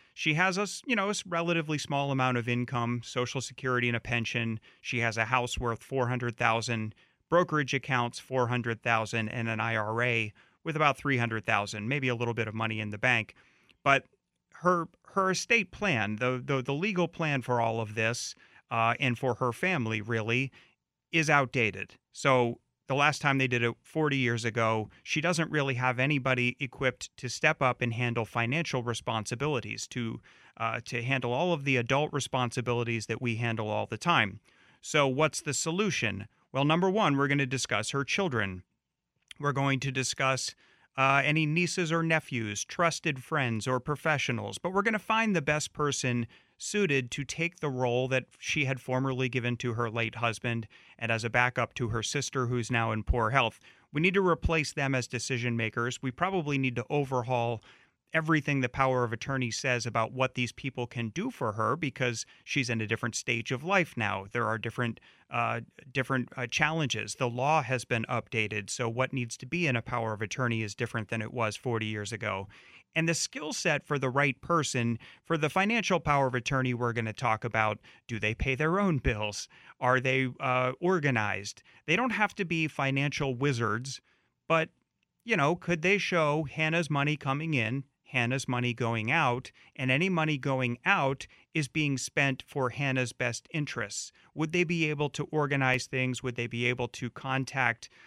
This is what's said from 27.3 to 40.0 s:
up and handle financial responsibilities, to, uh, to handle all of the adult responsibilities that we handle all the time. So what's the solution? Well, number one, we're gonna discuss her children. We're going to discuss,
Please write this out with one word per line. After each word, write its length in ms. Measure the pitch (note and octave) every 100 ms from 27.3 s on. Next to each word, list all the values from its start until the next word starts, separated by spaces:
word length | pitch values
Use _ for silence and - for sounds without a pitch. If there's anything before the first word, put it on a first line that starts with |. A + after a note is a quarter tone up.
| - D#3 D#3+
up 220 | C3 A#2+
and 100 | A#2+
handle 320 | A2+ A#2+ A#2
financial 580 | A2 A#2+ A#2 D3+ E3 C3
responsibilities, 1040 | A#2+ A2+ - A2+ G2+ A#2 C#3+ C3+ G#2 A2 -
to, 320 | B2+ A2+ A#2+ - - - -
uh, 240 | A2+ A#2 -
to 160 | B2
handle 300 | A#2+ C3+ B2
all 200 | B2 F3+
of 120 | D#3+
the 120 | C#3 B2+
adult 360 | A#2 C3+ D3+
responsibilities 920 | D3 - B2+ A#2+ - A#2+ A#2+ A#2 A2+ -
that 140 | A2+
we 160 | B2 A2
handle 320 | A#2 A2+ G#2+
all 180 | G#2+ G#2
the 120 | A2
time. 420 | E3+ D#3+ G#2 G2+ _ _ _ _
So 260 | - D#3 C#3
what's 360 | C3 D#3 -
the 120 | -
solution? 720 | C3+ E3 F3 G#3+ - A2+ G2 G#2 _ _
Well, 140 | C3+
number 260 | C#3+ E3 F#3+
one, 260 | G3+ F3+ C#3
we're 120 | C#3
gonna 180 | C#3+ C3+
discuss 440 | C3 - G#2 A2
her 120 | C#3
children. 600 | C#3 - F#3+ A#2+ G2 F#2 - _ _ _ _ _ - -
We're 140 | D3
going 280 | C3+ C#3 C3+
to 120 | C3+
discuss, 640 | C3